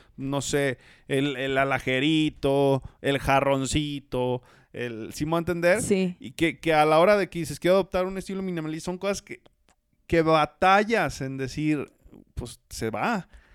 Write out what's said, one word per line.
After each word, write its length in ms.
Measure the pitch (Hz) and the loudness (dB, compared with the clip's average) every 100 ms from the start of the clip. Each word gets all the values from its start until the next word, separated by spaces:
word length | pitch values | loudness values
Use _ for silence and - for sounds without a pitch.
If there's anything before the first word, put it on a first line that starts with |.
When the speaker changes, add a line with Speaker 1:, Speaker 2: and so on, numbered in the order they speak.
| _ - | _ -10
Speaker 1:
no 260 | 135 139 | -4 -4
sé, 360 | 131 147 139 123 - - - | -2 0 0 -4 -14 -20 -4
el, 260 | 139 143 127 | -2 -2 -2
el 220 | 135 135 | -2 0
alajerito, 1200 | 135 131 - 131 147 160 151 - 139 139 139 135 - _ | 0 0 0 0 2 2 0 0 0 2 4 2 -2 _
el 180 | 135 139 | -2 -2
jarroncito, 1200 | 143 135 139 139 131 156 147 143 - 127 123 123 - _ _ | 2 2 2 0 0 -2 -2 -8 -6 -4 -2 -4 -8 _ _
el, 400 | 101 120 110 107 | -10 -10 -8 -12
¿sí 120 | - 151 | -6 -2
me 60 | |
voy 60 | 165 | -2
a 20 | |
entender? 420 | 165 175 170 208 | -2 0 2 2
Speaker 2:
Sí. 340 | 165 196 185 180 | 2 0 0 -4
Speaker 1:
Y 100 | 113 | -14
que, 280 | - 165 - | -2 -2 0
que 120 | 165 | 2
a 120 | 156 151 | 4 6
la 140 | 156 | 6
hora 180 | 185 208 | 6 4
de 120 | 180 | 0
que 100 | 170 | -6
dices, 200 | 143 143 | -8 -2
"Quiero 160 | 170 190 | 2 2
adoptar 300 | 180 185 185 | 2 -2 -4
un 120 | 190 | -6
estilo 240 | - 190 | -8 -6
minimalista", 440 | 190 170 156 156 180 | -6 -6 -6 -8 -8
son 120 | 180 | -6
cosas 240 | 196 196 | -4 -6
que, 200 | - - _ _ _ _ _ _ - | -8 -18 _ _ _ _ _ _ 0
que 140 | 165 | 2
batallas 960 | 160 160 151 _ 185 196 214 220 151 120 | 4 4 2 _ 4 4 4 0 0 -4
en 160 | 135 135 | -8 -6
decir, 540 | 131 147 151 147 - _ - - _ - | -8 -4 -2 -2 -4 _ -20 -20 _ -12
"Pues 260 | 120 - _ | -12 -14 _
se 200 | - 113 | -6 -6
va". 380 | 107 156 220 - - _ | -2 -2 -4 -6 -20 _